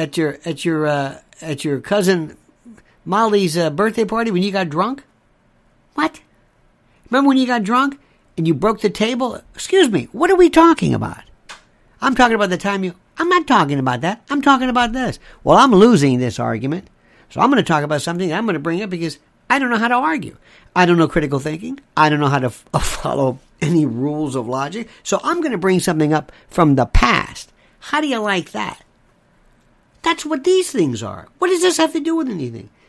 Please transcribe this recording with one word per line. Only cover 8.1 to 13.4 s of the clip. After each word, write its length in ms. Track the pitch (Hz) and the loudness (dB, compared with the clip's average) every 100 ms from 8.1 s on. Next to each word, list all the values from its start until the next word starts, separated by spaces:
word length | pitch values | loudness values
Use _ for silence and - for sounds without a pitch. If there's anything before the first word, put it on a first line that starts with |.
| _ _ - | _ _ -4
and 120 | 165 | -2
you 80 | 151 | 0
broke 260 | 202 214 | 0 0
the 80 | 214 | -2
table? 500 | - 220 247 254 208 - | -2 -2 -2 -4 -6 -16
Excuse 380 | - - 381 311 | -14 0 2 4
me, 140 | 180 117 | 2 -4
what 200 | 208 349 | -2 2
are 40 | 381 | 4
we 140 | 349 | 6
talking 460 | 320 330 320 175 110 | 6 6 4 0 -2
about? 260 | 107 - - _ - - _ _ _ - | -4 -10 -20 _ -20 -20 _ _ _ -6
I'm 140 | 254 254 | -2 2
talking 180 | 247 | 2
about 160 | 220 208 | 2 0
the 80 | 180 | -2
time 260 | 202 196 | -2 -4
you, 120 | 185 - _ - | -4 -8 _ -6
I'm 100 | 339 | 0
not 160 | 359 | 0